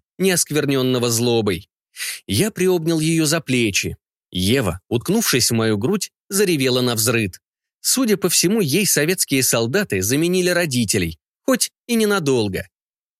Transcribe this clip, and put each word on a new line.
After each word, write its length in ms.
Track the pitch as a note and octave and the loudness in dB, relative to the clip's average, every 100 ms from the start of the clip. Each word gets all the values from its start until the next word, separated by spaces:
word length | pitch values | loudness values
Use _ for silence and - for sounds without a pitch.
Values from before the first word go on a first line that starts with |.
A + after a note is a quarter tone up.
| - - | -12 -2
не 140 | F#3+ | 0
осквернённого 800 | F3 - D3 C3+ C#3 B2+ B2+ A#2+ | 0 0 -2 0 0 0 0 0
злобой. 600 | A2+ B2 A#2 G#2 E2 - _ _ - - - - | 0 2 2 0 -4 -8 _ _ -12 -12 -12 -4
Я 260 | G2 G#3+ | 0 0
приобнял 480 | F#3+ F#3 F3+ D#3+ E3 | 0 0 0 0 -2
её 260 | D#3 E3 D#3 | 0 0 0
за 160 | E3 | -2
плечи. 560 | - B2+ A2+ - E2+ D#2+ _ _ _ | -2 0 0 -2 -4 -8 _ _ _
Ева, 500 | F2+ F#2 C3+ G2 F2 - | -4 0 2 0 -4 -4
уткнувшись 600 | A#2 A#2 A3 - A#2+ - | -4 0 0 0 0 0
в 40 | A#2 | 0
мою 220 | A2 G#2 | 0 0
грудь, 340 | B2+ G3+ - _ _ | -2 -2 -6 _ _
заревела 520 | G3 F#3+ D#3 C3 B2 | -2 0 0 0 0
навзрыд. 580 | B2 A2+ A2 A#2 G2+ - _ _ _ _ | 0 0 0 0 -2 -6 _ _ _ _
Судя 380 | - - A#3+ G3 | -2 0 2 0
по 120 | F3 | 2
всему, 320 | - E3 A3+ | 2 2 2
ей 240 | D#3 D#3 F#3+ | 2 2 2
советские 580 | D3+ D3+ F#3 - C3+ | 2 0 -2 0 0
солдаты 580 | B2+ A#2+ A#2 F#3+ G3+ F#2+ | 2 0 0 0 0 -2
заменили 480 | F#2+ C#3 E3+ F#3 F3+ | 0 0 2 2 2
родителей, 720 | E3+ E3+ B2 A2 G#2 E2+ D#2+ _ _ | 0 0 0 0 0 -2 -6 _ _
хоть 280 | - B3+ - - - | 0 0 0 -6 -4
и 80 | A#3 | 0
ненадолго. 720 | G#3+ G3 C#3+ B2 G#2 F#2+ - _ _ _ _ _ | 2 2 2 2 0 -4 -10 _ _ _ _ _